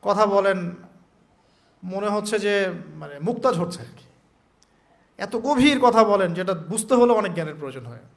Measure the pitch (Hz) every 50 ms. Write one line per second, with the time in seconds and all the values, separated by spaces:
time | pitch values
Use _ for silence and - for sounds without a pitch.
0 | - 202 202 190 214 208 196 202 190 196 190 185 175 170 175 - - - _ _
1 | _ _ _ _ _ _ _ _ _ _ _ _ _ _ _ _ - 180 185 196
2 | 202 214 202 208 208 208 220 214 202 208 202 202 196 185 175 170 - - 151 156
3 | 156 147 143 143 151 190 240 247 - 262 240 170 175 170 - - - - - -
4 | - _ _ _ _ _ _ _ _ _ _ _ _ _ _ _ _ _ _ _
5 | _ _ _ _ 175 196 - 233 220 262 294 254 254 294 285 269 262 247 220 226
6 | 226 214 202 196 190 175 170 175 185 180 190 170 156 147 185 220 220 - 269 240
7 | 240 240 240 214 208 196 170 160 160 156 151 143 147 135 127 131 117 117 120 120
8 | - - _